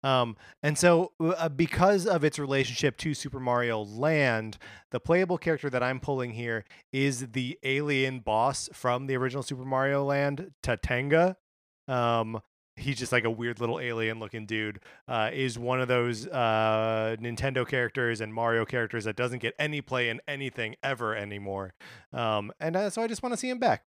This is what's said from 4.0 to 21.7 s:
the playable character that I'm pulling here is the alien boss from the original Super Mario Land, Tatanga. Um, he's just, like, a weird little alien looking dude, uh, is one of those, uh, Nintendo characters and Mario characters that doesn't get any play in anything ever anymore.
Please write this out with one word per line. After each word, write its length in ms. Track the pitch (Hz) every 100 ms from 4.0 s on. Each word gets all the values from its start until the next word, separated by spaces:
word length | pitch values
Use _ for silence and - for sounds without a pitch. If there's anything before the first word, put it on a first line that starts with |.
| 147 156 135 113 110 101 - - _
the 80 | 120
playable 380 | - 170 185 175
character 320 | - 156 147
that 140 | 127
I'm 160 | 123 131
pulling 320 | - 135 123
here 320 | 113 120 113 - - _
is 380 | 135 139 123 127
the 280 | 120 123 -
alien 560 | 139 135 147 139 131 131
boss 480 | 107 110 123 131 -
from 360 | - 127 123 135
the 100 | 131
original 260 | 127 131
Super 220 | 131 131 131
Mario 380 | 131 135 139 139
Land, 480 | 143 143 143 190 _
Tatanga. 720 | - 117 - 123 139 156 175 185 _ _ _ _ -
Um, 520 | 127 120 117 110 113 - _ _ -
he's 200 | 139 131
just, 140 | 123
like, 140 | 123 113
a 40 |
weird 300 | 113 120 110
little 180 | 117 117
alien 420 | 123 113 110 110
looking 240 | 107 113 107
dude, 340 | 110 107 101 - - -
uh, 220 | 120 110
is 260 | 139 131 117
one 220 | 120 127
of 80 | 127
those, 380 | 123 120 113 117
uh, 920 | 131 117 110 110 110 110 113 110 113
Nintendo 480 | 117 117 139 131 123
characters 540 | 135 120 - 120 113
and 120 | 107
Mario 300 | 110 117 113
characters 400 | 110 127 110 117
that 140 | 107 104
doesn't 220 | 123 123
get 140 | 113 -
any 220 | 151 151
play 260 | - 131 120
in 140 | 113 -
anything 460 | 139 135 - 110 117
ever 320 | 139 131 117
anymore. 600 | 110 101 101 98 98 95